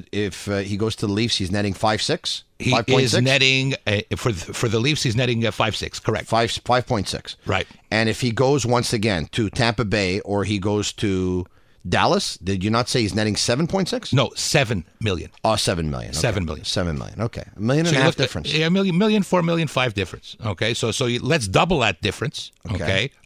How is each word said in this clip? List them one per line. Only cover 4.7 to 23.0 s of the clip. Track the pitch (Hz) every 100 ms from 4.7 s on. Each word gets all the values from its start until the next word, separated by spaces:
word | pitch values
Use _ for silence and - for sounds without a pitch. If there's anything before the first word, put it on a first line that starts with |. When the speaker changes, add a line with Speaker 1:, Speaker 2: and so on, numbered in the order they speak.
| 110
Speaker 2:
Leafs, | 127 151
he's | 135 110
netting, | 123 117 113
uh, |
five | - 113 98
six, | 80 -
correct. | - 107 -
Speaker 1:
Five, | 113 117
five | - - 123 -
point | 117 90
six. | - - - -
Speaker 2:
Right. | 95 - - _
Speaker 1:
And | 107 110
if | 107
he | 127
goes | 107 135 143 117
once | 120 -
again | 117 110 90 -
to | - 104
Tampa | - 120 113
Bay | 110 107 95 92
or | - 101 98
he | 104
goes | 98 104 101
to | - 107 92 92 90 87 _ _ _ 90
Dallas, | 98 110 185 - -
did | 85 98
you | 98
not | 117 120
say | 135
he's | 104 98
netting | 107 95
seven | - 123 170
point | 196 190
six? | 247 -
Speaker 2:
No, | 135 117 -
seven | - 151 120 107 - _
million. | 110 87 78 -
Speaker 1:
Oh, | 110 107
seven | - 90 80
million. | 65 55
Okay. | -
Speaker 2:
Seven | 127 101 82
million. | 73 -
Speaker 1:
Seven | - 87 73
million. | 50 55
Okay. | 110 - - -
A |
million | 110 143 170
and |
Speaker 2:
So | 143
Speaker 1:
a |
Speaker 2:
you |
Speaker 1:
half | 131
Speaker 2:
look | 127
at, |
Speaker 1:
difference. | 131 - -
Speaker 2:
yeah, | 151 160
a |
million, | 185 196 170
million, | 220 214
four | 185 180
million, | 165 170 160
five | - 127 101
difference. | 92 - - - 113
Okay, | 95 110
so, | 120 117
so | - 123
you, | 135
let's | 127 165 104
double | 95 170 175
that | 110 95
difference. | 101 - - - - - 87
Speaker 1:
Okay. | 90
Speaker 2:
Okay, | 85 95